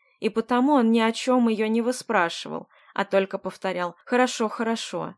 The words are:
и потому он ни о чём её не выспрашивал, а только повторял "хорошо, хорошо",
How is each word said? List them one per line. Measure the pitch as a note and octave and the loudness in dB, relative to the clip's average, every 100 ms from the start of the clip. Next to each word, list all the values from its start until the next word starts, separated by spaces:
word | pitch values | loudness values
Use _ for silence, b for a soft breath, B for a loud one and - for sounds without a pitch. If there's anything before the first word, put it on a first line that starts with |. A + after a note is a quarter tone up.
| _ _ | _ _
и | A3 | -4
потому | A3 A3+ B3 C4 | -4 0 2 4
он | D4 A3+ | 4 4
ни | A3+ | 4
о | A3+ | 2
чём | A3+ - B3+ A#3 | 0 0 2 2
её | G#3+ G#3+ | 2 0
не | A3+ | 0
выспрашивал, | A#3 B3 - A3 E3+ - - D#3 - b b | -2 -4 -2 0 0 -2 -10 -10 -12 b b
а | - G3 | -6 0
только | G3 G3 F#3+ | 0 0 -4
повторял | F#3+ - F#3+ F3+ F3 E3 | -10 -8 -6 -4 -6 -8
"хорошо, | - B3 B3 - A3 | -2 2 2 0 -4
хорошо", | - A3+ A3+ - F3 D#3+ | -4 -4 -4 -6 -8 -10